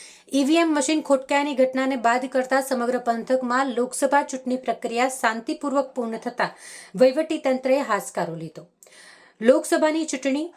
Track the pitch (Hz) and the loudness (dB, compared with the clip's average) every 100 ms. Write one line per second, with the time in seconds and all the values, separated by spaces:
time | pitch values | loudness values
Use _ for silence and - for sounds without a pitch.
0 | - - - 269 269 330 330 294 285 311 | -20 -20 -2 0 4 4 4 2 2 0
1 | - 269 - 285 285 254 262 262 262 269 | 2 0 2 -2 0 2 2 2 -2 0
2 | 226 247 262 262 254 269 269 240 240 247 | 2 2 0 -2 0 0 0 -2 -2 -2
3 | 240 233 220 262 247 247 277 233 247 - | -2 -2 0 -2 0 0 0 -2 -4 -2
4 | 277 285 294 262 254 254 - 226 226 233 | 2 2 0 -6 -6 -4 -4 -4 -4 -2
5 | 262 262 233 226 233 - 285 269 269 254 | -2 0 -2 -2 -6 -6 -2 -2 -2 -4
6 | 226 220 240 - 180 - - - - 190 | -6 -6 -8 -4 -6 -6 -20 -20 -8 2
7 | 254 262 311 320 269 262 262 262 262 202 | 4 4 -2 -2 -2 0 0 0 0 -2
8 | - - 170 165 160 - - _ - - | -4 -6 -6 -6 -12 -16 -20 _ -20 -20
9 | - - - - 226 302 311 330 311 311 | -20 -20 -20 0 4 4 4 2 2 0
10 | 311 269 269 277 339 | -4 -4 -2 -2 -4